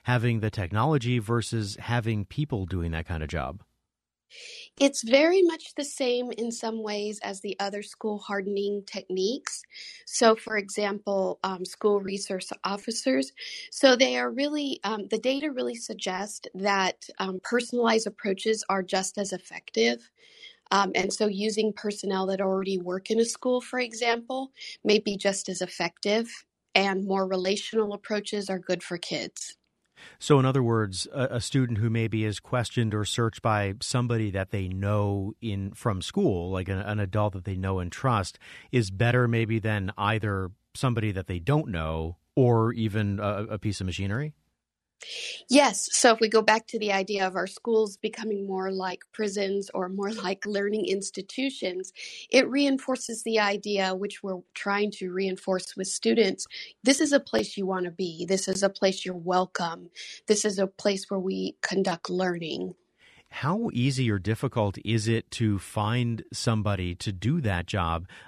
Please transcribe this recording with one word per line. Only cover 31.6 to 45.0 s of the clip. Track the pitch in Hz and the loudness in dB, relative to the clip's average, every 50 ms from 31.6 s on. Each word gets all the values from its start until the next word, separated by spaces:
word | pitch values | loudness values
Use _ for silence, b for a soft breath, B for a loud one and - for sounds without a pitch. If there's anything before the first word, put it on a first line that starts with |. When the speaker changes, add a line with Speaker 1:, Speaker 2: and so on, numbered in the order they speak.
| 131 120 117 101 | 2 2 2 0
Speaker 1:
who | 113 117 | 2 2
maybe | 110 117 113 110 110 107 110 | 2 2 0 0 0 0 0
is | 107 101 - | 0 -2 -4
questioned | _ - - 127 110 - - 127 117 110 104 | _ -2 -2 -2 -2 0 0 0 0 0 0
or | 107 104 | 0 -2
searched | - - - 117 113 - - | -2 0 0 0 0 0 -2
by | - 117 107 104 101 98 98 120 | 0 2 2 2 2 0 -2 -4
somebody | - - - 127 120 120 120 113 110 104 | -6 -2 0 0 0 2 0 0 0 0
that | 92 95 95 - | 0 -2 -4 -2
they | - 101 95 90 | -2 -4 -4 -2
know | 92 95 98 101 107 104 104 101 101 101 95 101 - - | -4 -2 0 2 2 2 2 2 0 0 -2 -4 -6 -6
in, | - 110 101 98 98 98 - | -6 -4 -4 -2 -4 -6 -6
from | - - 120 101 92 | -2 -2 0 0 0
school, | 90 - - 202 208 151 101 87 85 90 | -4 -4 0 2 2 2 2 2 -2 -2
like | 95 92 92 98 | -2 -4 -2 -2
an, | 98 95 | -2 -4
an | 104 101 107 107 | -2 -2 -2 -2
adult | 101 92 92 107 104 104 95 | -2 0 2 2 2 2 0
that | 95 90 | -2 -6
they | 101 95 | -6 -4
know | 92 92 95 95 92 | -2 -2 -2 0 -2
and | 90 85 | -2 -4
trust, | - - - 135 120 107 90 - - - B B B B B B | -6 -2 0 2 2 2 0 -2 -6 -14 B B B B B B
is | - 127 110 95 | 2 2 2 2
better | 95 95 117 120 120 127 123 117 | 0 2 2 4 6 4 4 4
maybe | 117 113 113 107 113 113 | 4 2 2 2 0 0
than | 98 110 107 104 95 95 - - | 2 2 0 0 0 -2 -2 0
either | 101 101 110 110 101 107 101 95 95 90 98 _ _ _ - | 0 2 2 2 0 -2 -2 -2 -4 -6 -8 _ _ _ -10
somebody | - - 131 117 113 107 107 95 | -2 0 0 2 2 0 0 -2
that | 95 95 - | -2 -4 -4
they | 95 87 | -4 -4
don't | 82 - 143 151 156 - | 0 2 2 2 2 0
know | 92 82 80 78 80 80 80 82 87 _ _ _ - | -2 -2 -2 0 -2 -2 -2 -4 -6 _ _ _ 2
or | 147 131 120 117 113 110 117 120 | 4 6 6 6 6 4 4 2
even | 113 110 110 98 110 107 101 98 101 | 0 0 0 0 0 0 0 0 0
a, | 104 101 104 98 107 - | 0 -2 -2 -2 -4 -4
a | 113 101 | -6 -4
piece | - 110 95 - | -2 -2 -2 -2
of | 98 | -2
machinery? | 92 82 - 98 98 101 123 147 151 - _ _ _ _ _ _ _ _ _ _ _ _ _ | -4 -2 -2 -2 -2 -2 -2 -4 -6 -8 _ _ _ _ _ _ _ _ _ _ _ _ _